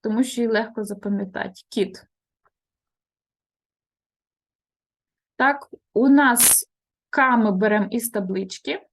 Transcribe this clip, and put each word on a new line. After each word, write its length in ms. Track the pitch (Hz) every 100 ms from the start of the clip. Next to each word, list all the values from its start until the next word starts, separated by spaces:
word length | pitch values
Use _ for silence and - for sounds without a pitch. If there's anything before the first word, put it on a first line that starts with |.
тому 240 | 226 214
що 160 | 254 -
її 120 | 233
легко 320 | 220 220 -
запам'ятати. 680 | 202 202 208 202 190 - 196 190 _
Кіт. 380 | - 190 - _ _ _ _ _ _ _ _ _ _ _ _ _ _ _ _ _ _ _ _ _ _ _ _ _ _ _ _ _ _ _ _ _ _
Так, 320 | 254 285 - - _
у 160 | - 262
нас 580 | 277 277 240 - - - _ _ _ _
К 220 | - 269 240
ми 160 | 220
беремо 340 | 185 214 214 202
із 200 | 240 226
таблички. 760 | 214 190 190 190 - - 392 _